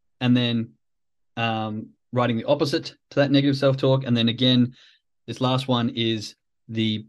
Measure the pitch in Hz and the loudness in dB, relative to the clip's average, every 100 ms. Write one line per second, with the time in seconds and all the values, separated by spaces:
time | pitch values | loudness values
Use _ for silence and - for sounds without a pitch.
0 | _ - 123 123 120 117 113 _ _ _ | _ -4 2 2 2 -2 -6 _ _ _
1 | _ _ _ - 113 113 110 107 - _ | _ _ _ -6 -4 -2 -4 -8 -12 _
2 | _ 123 120 113 120 147 147 160 - - | _ -2 0 0 0 0 0 -4 -6 -16
3 | _ - 139 139 143 135 139 135 135 135 | _ -2 2 2 2 2 0 2 2 0
4 | 131 120 113 120 127 127 120 - _ _ | 0 0 2 2 4 4 2 0 _ _
5 | _ _ - 113 127 127 131 123 117 - | _ _ -14 -4 0 0 0 -2 -2 -2
6 | 113 110 104 - _ _ - 113 110 107 | -2 -2 -6 -16 _ _ -10 -4 -2 -2